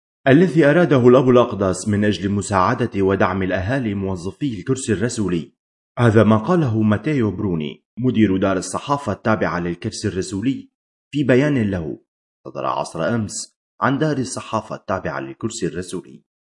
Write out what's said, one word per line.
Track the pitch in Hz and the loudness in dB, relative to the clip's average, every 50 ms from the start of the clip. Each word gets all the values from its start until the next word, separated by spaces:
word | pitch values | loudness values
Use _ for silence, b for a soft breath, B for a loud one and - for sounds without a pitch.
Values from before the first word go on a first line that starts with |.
| _ _ _ _ - | _ _ _ _ 2
الذي | 139 131 160 190 170 139 160 143 | 4 6 6 6 4 4 4 4
أراده | 143 151 180 175 139 147 127 117 | 4 4 4 4 4 4 6 8
الأب | 123 123 139 127 127 | 8 8 8 6 6
الأقدس | 120 123 117 120 101 98 101 92 90 - - | 6 4 4 2 0 -2 -2 -2 -2 -2 -2
من | 107 101 101 104 | -2 0 2 2
أجل | 104 98 85 95 98 | 0 0 0 -2 -2
مساعدة | 101 101 92 - 101 95 92 104 127 123 120 110 - | -2 -2 -2 0 0 2 2 2 0 0 -2 -4 -2
ودعم | 98 95 95 98 95 104 90 92 98 95 | 0 0 2 2 2 0 0 0 -2 -2
الأهالي | 92 90 95 92 101 131 139 120 107 101 | -2 -2 -2 -2 -2 -2 -2 -2 -4 -4
موظفي | 98 95 95 95 85 80 95 - - 151 135 110 90 | -4 -4 -4 -6 -6 -8 -10 -8 -6 -6 -6 -6 -6
الكرسي | - 131 131 131 - 117 104 | -4 -4 -4 -4 -2 -2 -2
الرسولي. | 85 110 120 - 113 101 90 87 82 71 - _ _ _ _ _ _ _ _ - - | -2 -2 -4 -4 -4 -2 -2 -2 -2 -4 -8 _ _ _ _ _ _ _ _ -4 2
هذا | 123 117 104 110 104 | 2 4 6 6 6
ما | 107 110 | 6 4
قاله | 107 110 - 185 175 151 113 107 110 | 2 2 0 0 2 2 0 0 2
ماتيو | 107 107 104 101 - 156 151 131 110 104 | 2 2 2 0 0 -2 -2 0 0 -2
بروني، | 90 90 101 95 87 80 76 69 57 _ _ _ - - | -2 -4 -4 -4 -2 -4 -4 -6 -10 _ _ _ -10 -2
مدير | 123 127 107 110 110 95 95 | -2 0 4 4 4 4 4
دار | 95 101 95 95 | 2 0 0 -2
الصحافة | 92 - - - - - 139 143 139 - 107 | -2 -4 -6 -8 -8 -4 -4 -4 -4 -2 -6
التابعة | 95 - - 117 107 87 95 82 82 87 | -6 -4 0 -2 0 0 0 -2 -2 -2
للكرسي | 87 87 85 - - 110 - - - | -4 -4 -6 -6 -8 -8 -8 -4 -6
الرسولي، | 101 85 95 90 92 101 98 113 139 131 - - _ _ _ _ _ _ _ _ - | -4 -4 -4 -6 -4 -6 -4 -2 -4 -4 -4 -10 _ _ _ _ _ _ _ _ -8
في | - 147 139 | -4 -2 2
بيان | 117 127 131 147 151 143 123 107 98 | 4 4 4 4 2 0 0 0 -2
له | 95 90 80 71 57 - _ _ _ _ _ _ _ _ - | -2 -4 -6 -8 -10 -12 _ _ _ _ _ _ _ _ -20
صدر | 67 67 69 65 | -14 -10 -6 -4
عصر | 65 62 67 71 - - 80 80 92 117 | -4 -4 -4 -6 -6 -6 -4 -2 -2 -2
أمس | 117 104 92 - - - - _ _ _ _ _ - | -2 -4 -6 -8 -12 -12 -14 _ _ _ _ _ -2
عن | 104 123 139 | -2 0 0
دار | 127 156 156 143 | 0 0 -2 -2
الصحافة | 131 120 - - - - - 113 107 - - - | -2 -4 -6 -8 -12 -10 -6 -6 -6 -6 -6 -14
التابعة | - _ - 98 92 87 82 71 67 | -12 _ -6 -6 -4 -4 -6 -8 -8
للكرسي | 67 67 69 - - 110 - - 90 | -10 -12 -12 -8 -8 -8 -6 -4 -6
الرسولي. | 85 - 87 92 - 95 87 - 64 65 - _ _ _ _ | -6 -6 -6 -10 -10 -10 -12 -12 -14 -20 -20 _ _ _ _